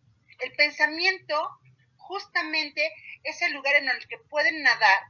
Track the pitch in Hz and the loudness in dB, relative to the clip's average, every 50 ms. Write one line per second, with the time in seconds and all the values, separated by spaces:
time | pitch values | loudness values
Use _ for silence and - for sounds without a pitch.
0 | _ _ _ _ _ _ _ - 247 254 - - 294 294 285 - 302 302 311 330 | _ _ _ _ _ _ _ -12 -12 -6 0 2 2 2 2 2 0 0 0 0
1 | 349 381 381 359 - - 294 302 339 392 - - _ _ _ _ _ _ _ _ | 0 0 0 -2 -4 -4 -4 -2 -2 -4 -8 -14 _ _ _ _ _ _ _ _
2 | - - 359 403 - - - 349 339 311 311 311 302 294 - 302 302 320 311 - | -16 -12 -12 -12 -10 -6 -4 -4 -4 -2 -2 -4 -4 -4 -4 -2 -2 -2 -4 -8
3 | - - - - - 294 302 - 339 330 285 277 269 277 285 294 277 262 247 - | -16 -20 -20 -12 -10 -10 -6 -4 -4 -4 -4 -2 0 2 2 2 2 0 -2 -4
4 | - - 233 - _ _ 302 302 311 330 320 311 285 254 233 - 226 196 - - | -6 -12 -16 -16 _ _ -2 0 0 0 0 2 2 2 2 4 6 6 6 4
5 | - | 2